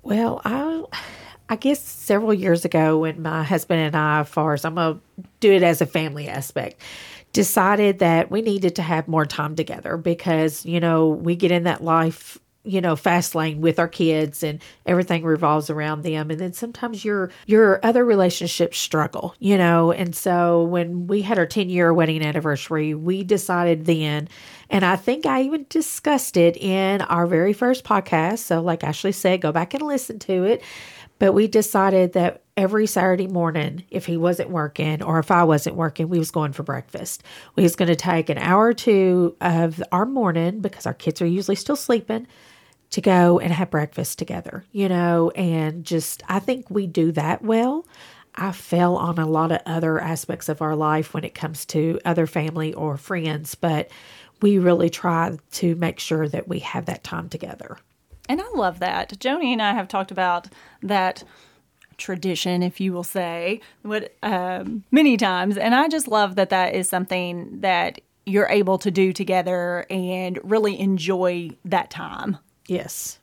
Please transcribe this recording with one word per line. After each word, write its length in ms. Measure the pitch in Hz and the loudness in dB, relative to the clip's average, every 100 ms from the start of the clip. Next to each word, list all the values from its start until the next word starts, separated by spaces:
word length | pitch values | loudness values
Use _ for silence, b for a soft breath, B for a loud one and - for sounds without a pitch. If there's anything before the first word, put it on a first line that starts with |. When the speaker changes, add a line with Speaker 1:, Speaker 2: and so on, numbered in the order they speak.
Speaker 1:
Well, 380 | - 208 233 - - | 0 0 0 -2 -4
I, 380 | 254 302 330 403 B B B B B - | -4 -4 -6 -8 B B B B B -8
I 60 | 220 | -2
guess 240 | 269 285 | 0 0
several 500 | - - - 202 220 | -4 -14 -2 0 2
years 320 | 208 185 170 | 0 2 2
ago 340 | 170 165 156 156 | 2 2 2 2
when 200 | 160 156 | 0 -4
my 200 | 160 160 | -6 -4
husband 380 | 151 180 - 165 | 0 -2 0 0
and 160 | 156 156 | 0 0
I, 240 | 151 151 | 2 0
as 80 | 147 | 0
far 260 | - 156 | -2 0
as 100 | 143 | 0
I'm 120 | - 165 | -2 0
gonna 240 | 160 156 _ - - _ | -2 -2 _ -20 -20 _
do 120 | 214 | 6
it 100 | 190 | 6
as 180 | 175 165 | 6 4
a 60 | - | 0
family 420 | 160 156 147 147 | -2 -4 -8 -8
aspect, 520 | 127 139 - - - B B B B B | -8 -6 -8 -8 -12 B B B B B
decided 680 | - 190 - 190 208 208 190 | 0 2 2 2 4 2 4
that 320 | 175 165 - | 4 4 2
we 120 | 202 | -2
needed 340 | 226 196 185 175 | -2 0 0 -2
to 60 | |
have 260 | 165 160 160 | -2 -2 0
more 180 | 160 151 | 0 0
time 280 | - 151 | -4 -4
together 420 | 160 156 - - 165 | -4 -6 -8 -6 -4
because, 680 | 165 170 185 160 160 156 | -2 -2 0 2 0 -2
you 160 | - 170 | -4 0
know, 280 | 170 160 160 | 2 4 4
we 280 | 151 165 175 | 2 -2 0
get 140 | 185 | 2
in 140 | 175 | 2
that 180 | 175 - | 2 -2
life, 540 | 165 165 165 - - - _ _ | 2 2 2 -2 -18 -20 _ _
you 160 | 220 190 | -4 -2
know, 160 | 175 151 | 0 0
fast 380 | 190 175 175 | 2 0 0
lane 260 | 160 160 151 | -2 -4 0
with 180 | 165 165 | 0 2
our 100 | 165 | -2
kids 540 | - 165 156 156 - | 0 0 2 -2 -4
and 180 | 156 151 B B | -6 -6 B B
everything 400 | - 180 180 170 | 0 0 0 -2
revolves 460 | 160 156 160 151 147 | 0 2 2 2 0
around 320 | 151 151 151 | -6 -4 -4
them. 280 | 165 156 151 | -4 -4 -4
And 80 | 160 | -6
then 120 | 180 | -8
sometimes 520 | 180 233 233 240 214 | -8 -12 -8 -8 -6
your, 260 | 214 202 185 B - | -4 -2 -4 B 4
your 340 | 214 214 190 | 8 8 6
other 220 | 226 240 | 4 4
relationships 720 | 240 202 185 175 170 - 170 - | 6 6 4 2 -6 0 0 0
struggle, 560 | - 156 147 - 175 - | -2 0 0 -4 -10 -4
you 180 | 190 202 | 2 6
know. 360 | 175 170 165 | 6 6 4
And 220 | - 175 | 2 -2
so 500 | 165 190 175 170 170 | -2 0 2 4 4
when 420 | 170 175 170 180 175 | 4 0 -2 -4 -2
we 160 | 202 | -2
had 160 | 196 214 | 0 0
our 80 | 170 | 2
ten-year 480 | 220 185 180 170 | 0 0 4 4
wedding 280 | 165 160 156 | 6 4 0
anniversary, 720 | 151 165 156 139 - 160 156 | -2 -2 -2 -2 -2 -2 -2
we 300 | 151 165 190 | -2 -2 -2
decided 640 | 185 208 - 175 175 160 160 | 0 0 2 0 2 2 2
then, 420 | 160 151 151 151 B B B B | 0 0 -2 -6 B B B B
and 140 | 202 | 2
I 120 | 180 190 | 2 2
think 280 | - 285 | 0 -2
I 180 | 311 262 | 0 0
even 220 | 269 311 269 | 0 -2 -2
discussed 680 | 320 - - 302 285 - 180 | -4 -2 -4 0 0 0 4
it 200 | 170 170 | 4 4
in 420 | 196 190 190 196 | -2 0 0 0
our 240 | - 170 175 | 0 0 2
very 280 | 165 185 | 2 2
first 300 | 208 247 254 | 2 0 0
podcast. 540 | - 208 190 160 165 220 | 0 -2 2 0 0 -2
So 200 | - 165 | -2 0
like 240 | 170 165 | 0 -2
Ashley 280 | 147 151 196 | -4 -2 -4
said, 280 | 196 185 185 | 0 0 2
go 120 | 160 | 0
back 200 | 160 175 | 0 -2
and 100 | 277 | -6
listen 360 | 302 277 - 220 | -4 -4 -4 -12
to 240 | - 185 | -2 0
it. 180 | 185 240 B B B B B _ | 2 0 B B B B B _
But 120 | 196 | 4
we 160 | 196 220 | 4 4
decided 640 | 214 208 202 190 190 180 | 2 2 2 4 4 4
that 300 | 185 175 - _ - | 2 0 -2 _ -2
every 300 | 190 214 214 | 0 2 0
Saturday 400 | 196 185 185 185 | 2 2 2 0
morning, 560 | 180 165 160 151 160 - | 0 0 0 -4 -6 -8
if 160 | - 175 | -8 -4
he 100 | 170 | 0
wasn't 340 | 175 175 - | 0 0 -2
working 520 | 175 147 - 156 156 | -4 -4 -4 -4 -2
or 160 | - 160 | 0 0
if 120 | 151 | 2
I 100 | 175 | 4
wasn't 320 | 165 151 170 | 6 4 2
working, 340 | 165 165 - 165 | -2 -4 -2 -2
we 100 | 180 | 0
was 120 | 160 | 0
going 220 | 165 151 | -2 -4
for 100 | 139 | -4
breakfast. 600 | 147 131 - - 175 - B B B - | -8 -8 -8 -12 -10 -12 B B B 2
We 60 | |
was 100 | 170 170 | 2 4
gonna 200 | 175 160 | 2 2
take 320 | 185 170 160 | 2 0 0
an 100 | 139 | -2
hour 280 | 175 190 233 | 2 4 4
or 60 | |
two 600 | 233 - 196 185 180 170 - | 2 2 4 4 4 2 0
of 420 | 180 165 170 160 - | 0 2 0 -2 -4
our 140 | 175 226 | -2 0
morning, 540 | 269 202 165 170 214 | 0 0 0 -2 -2
because 260 | 196 - - | -8 -6 -8
our 80 | |
kids 260 | - - 156 | -4 -6 -2
are 40 | 170 | 0
usually 300 | 180 196 196 | 0 -2 -4
still 180 | - | -2
sleeping, 520 | 285 - 233 - 226 254 b b b b b _ | -4 0 -2 0 -8 -8 b b b b b _
to 100 | - | 0
go 360 | - 185 175 175 | 4 6 6 4
and 120 | 170 | 2
have 160 | 165 175 | -2 0
breakfast 500 | 156 151 - 175 - | -2 -2 -4 -8 -8
together, 460 | 185 175 - 190 - | -8 -8 -10 -16 -10
you 160 | 202 196 | -4 0
know, 420 | 180 175 170 170 | 2 2 4 2
and 540 | - 180 165 156 170 | 0 0 0 -2 -4
just, 380 | 156 165 156 - - | -4 -4 -4 -10 -4
I 100 | 190 | -4
think 320 | 196 254 - | -2 -4 -2
we 160 | 202 190 | -4 -2
do 240 | 165 160 | 0 0
that 300 | 156 151 - | 0 -2 -2
well. 420 | 214 226 247 302 - B B B B - | 0 2 2 -2 -8 B B B B -8
I 160 | 190 | -8
fail 420 | 185 - 175 175 | -8 -2 2 2
on 240 | 180 170 170 | 2 -2 -2
a 80 | 160 | 0
lot 240 | 156 160 | 0 0
of 60 | 165 - | -2 -2
other 340 | 165 160 156 | -2 0 -2
aspects 480 | 160 160 - 175 - | -2 -6 -8 -8 -6
of 140 | 151 | -4
our 120 | 156 156 | -2 0
life 360 | 151 156 151 | 0 0 -2
when 100 | 156 | -8
it 100 | - | -10
comes 300 | - 156 156 - | -10 -10 -10 -6
to 320 | 156 160 165 - | -2 0 -2 -2
other 200 | 170 160 | 0 0
family 460 | 165 156 160 156 | -2 -4 -6 -6
or 220 | - 156 139 | -6 -6 -6
friends, 580 | - 180 160 151 151 - | -6 -6 -4 -6 -10 -4
but 340 | 175 151 - B B B B _ | -2 -2 -4 B B B B _
we 180 | 208 202 | 2 4
really 300 | 180 175 170 | 4 4 2
try 480 | - 180 165 170 156 _ | 0 -2 0 -2 -6 _
to 220 | - 175 | -2 -2
make 240 | 170 165 160 | 0 -2 -4
sure 300 | - 160 156 | -4 -2 -2
that 180 | - - | -4 -6
we 120 | 180 | -8
have 260 | - 180 170 | -6 -8 -8
that 160 | - | -10
time 240 | - 165 170 | -10 -12 -10
together. 480 | - - - - - _ _ _ - - | -12 -14 -16 -18 -20 _ _ _ -20 -6
Speaker 2:
And 100 | 294 | -6
I 80 | 440 | -4
love 240 | 392 190 175 | -2 -2 -2
that. 300 | 180 180 - 202 | -4 -4 -8 -6
Joni 320 | 254 302 277 | -4 -2 -2
and 80 | 240 | 0
I 100 | 214 | 0
have 140 | 202 190 | -2 -4
talked 220 | 196 190 | -6 -4
about 380 | 190 185 175 - B B B | -2 -2 -2 -6 B B B
that 420 | 190 202 190 - - b b b _ _ _ - | -2 0 0 -4 -18 b b b _ _ _ -16
tradition, 680 | - 180 190 170 185 175 | -10 -6 -4 -4 -2 0
if 180 | 180 - | -2 -2
you 120 | 190 | -4
will 120 | 175 | -4
say, 560 | 175 196 175 170 170 226 B B | -6 -6 -4 -4 -4 -6 B B
what, 320 | 208 214 - _ | -6 -6 -6 _
um, 600 | 208 190 180 185 190 226 - | -4 -2 -2 -6 -8 -10 2
many 260 | 277 302 220 | 4 6 4
times. 400 | 208 180 185 202 | 2 0 -2 0
And 180 | 220 | 2
I 140 | 247 311 | 2 2
just 200 | 311 262 | -2 0
love 280 | 214 202 185 | 0 2 0
that 140 | 190 | 2
that 240 | 190 180 | 2 2
is 140 | 185 185 | 0 -2
something 720 | 185 185 185 180 175 - - | -4 -2 -4 -4 -8 -10 -4
that 400 | 196 175 175 - _ _ | 0 0 0 -6 _ _
you're 240 | - 196 - | 0 2 4
able 300 | 208 190 190 | 2 2 0
to 120 | 208 | 0
do 220 | 180 190 | 2 2
together 760 | 180 185 185 175 180 175 175 - | 0 0 0 0 -2 -2 -6 -6
and 480 | 190 180 185 180 180 | -6 -4 -6 -6 -8
really 360 | - 220 214 196 | -2 0 0 0
enjoy 720 | 196 190 160 190 180 175 170 - | 0 0 0 0 0 -2 -8 -12
that 260 | 185 185 - | -4 -2 -2
time. 480 | - 170 - - 165 _ _ - | -12 -12 -8 -6 -8 _ _ -8
Speaker 1:
Yes. 520 | 180 - - - - | -8 -6 -12 -12 -16